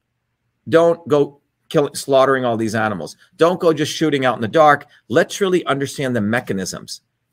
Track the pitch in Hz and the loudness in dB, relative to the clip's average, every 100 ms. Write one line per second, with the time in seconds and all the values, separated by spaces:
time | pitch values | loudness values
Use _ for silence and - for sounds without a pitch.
0 | _ _ _ _ _ _ - 160 170 165 | _ _ _ _ _ _ 0 2 2 0
1 | - 147 143 _ _ _ - 156 143 - | 0 0 0 _ _ _ -4 -2 -2 -4
2 | - 135 131 131 123 113 113 113 110 92 | 0 4 4 2 0 -2 -2 -2 -2 -4
3 | 78 - _ - 165 180 180 151 151 - | -10 -16 _ 0 2 2 0 0 -4 -2
4 | 156 143 131 107 110 160 151 143 - _ | -2 0 -2 -2 -2 4 4 4 -2 _
5 | - 135 180 - 190 180 - 139 135 - | -2 0 0 -2 -2 -2 -2 -4 -4 -6
6 | 135 120 104 120 - 98 92 71 - - | -4 -2 -2 -4 -4 -6 -6 -10 -14 -20
7 | _ _ _ | _ _ _